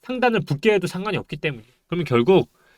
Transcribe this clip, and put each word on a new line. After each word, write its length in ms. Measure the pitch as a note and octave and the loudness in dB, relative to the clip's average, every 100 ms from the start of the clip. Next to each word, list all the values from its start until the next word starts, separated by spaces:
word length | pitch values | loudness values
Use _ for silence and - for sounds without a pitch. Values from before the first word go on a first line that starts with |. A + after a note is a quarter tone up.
상단을 380 | - B3+ B3 A3 | -6 -2 0 0
붙게 300 | - D3 A3 | -2 -2 2
해도 140 | G#3 F3+ | 2 0
상관이 300 | F3+ G#3 G#3 | -6 -6 -6
없기 220 | G2 D3+ | -6 -8
때문이에요. 340 | D#3+ B2+ G#2+ _ - | -8 -8 -16 _ -8
그러면 160 | E3+ | -6
결국 460 | D#3 A#2+ A#2+ F#3 A#2 _ _ | 0 0 4 4 2 _ _